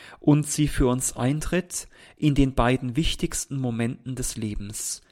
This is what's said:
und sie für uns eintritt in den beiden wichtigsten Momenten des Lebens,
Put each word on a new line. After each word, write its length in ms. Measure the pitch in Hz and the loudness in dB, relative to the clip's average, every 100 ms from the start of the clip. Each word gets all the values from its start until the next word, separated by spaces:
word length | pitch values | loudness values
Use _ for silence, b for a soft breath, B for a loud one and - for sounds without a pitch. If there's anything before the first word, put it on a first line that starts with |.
| B B | B B
und 260 | - 147 151 | 4 4 4
sie 200 | - 147 | 0 0
für 200 | - 131 | 2 2
uns 300 | 127 - - | 2 -2 -2
eintritt 720 | 120 151 - 175 180 - - B B B | 0 0 0 -2 -2 -12 -12 B B B
in 200 | 151 139 | 2 4
den 180 | 135 | 4
beiden 420 | 131 120 127 127 120 | 4 2 2 0 0
wichtigsten 600 | 165 - 175 - - 139 | 0 -2 -4 -4 -6 -4
Momenten 580 | 127 113 117 - 131 127 | -4 -2 -2 -4 -8 -6
des 220 | 117 - | -6 -4
Lebens, 640 | 107 104 101 107 - - _ | -6 -4 -8 -8 -8 -10 _